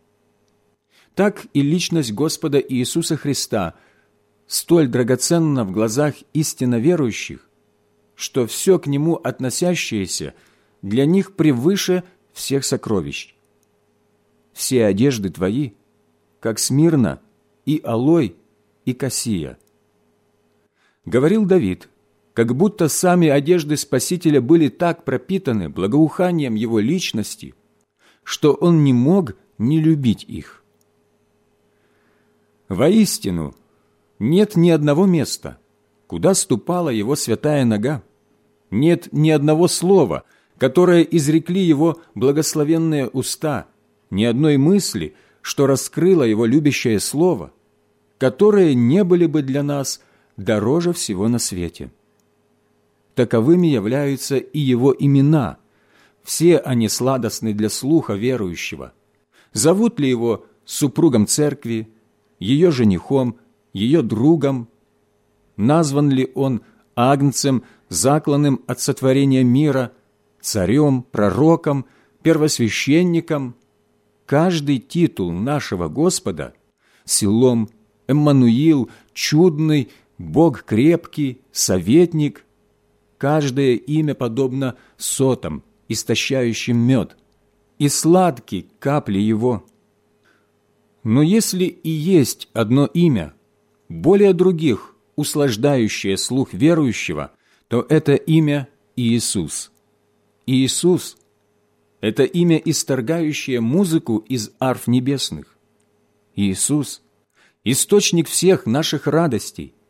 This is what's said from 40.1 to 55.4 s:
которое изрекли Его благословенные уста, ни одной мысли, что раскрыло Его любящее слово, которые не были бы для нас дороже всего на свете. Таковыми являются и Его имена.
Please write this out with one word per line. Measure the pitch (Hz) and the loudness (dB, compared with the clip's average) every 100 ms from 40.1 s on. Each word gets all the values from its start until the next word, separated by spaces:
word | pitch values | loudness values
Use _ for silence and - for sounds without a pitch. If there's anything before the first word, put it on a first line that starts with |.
| 71 - _ _ _ | -2 -8 _ _ _
которое | 131 131 180 175 | 0 4 4 4
изрекли | 160 165 143 160 160 180 | 4 2 2 0 0 0
Его | 180 143 165 - - | 2 2 2 -2 -10
благословенные | - 127 143 151 156 147 165 160 147 127 | -2 0 0 -2 -2 0 0 0 -2 -2
уста, | - 117 - 156 127 - _ _ _ _ | -4 -6 -6 -6 -6 -8 _ _ _ _
ни | 95 117 | -2 0
одной | 120 156 143 | 2 2 4
мысли, | 143 202 - 107 78 - _ _ | 4 2 0 -6 -8 -12 _ _
что | - - 139 | -10 -2 0
раскрыло | 135 - - 170 185 | 0 -4 -2 2 4
Его | 120 107 117 | 4 2 2
любящее | 139 147 127 123 104 | 2 2 0 0 -2
слово, | - 135 180 131 71 _ _ _ _ _ _ _ | -2 0 0 0 -6 _ _ _ _ _ _ _
которые | 165 - 208 208 175 127 | -2 2 4 6 4 4
не | 120 165 | 4 4
были | 190 180 170 | 4 2 2
бы | 151 | 0
для | 135 135 | -2 -4
нас | 143 143 135 - _ _ _ - | -4 -4 -6 -10 _ _ _ -10
дороже | 98 107 104 156 175 | -2 0 0 0 0
всего | 170 - 92 107 | -4 -6 -2 -2
на | 120 | -2
свете. | - 92 85 - 64 - _ _ _ _ _ _ _ _ _ _ _ - | -4 -6 -8 -10 -16 -18 _ _ _ _ _ _ _ _ _ _ _ -4
Таковыми | 120 120 113 175 175 | -2 0 2 2 2
являются | 131 101 135 143 135 - 135 | 0 -2 -2 -4 -6 -4 -6
и | - 156 | -4 -4
Его | 139 120 135 - | 0 2 2 2
имена. | 143 139 139 156 | 2 4 4 2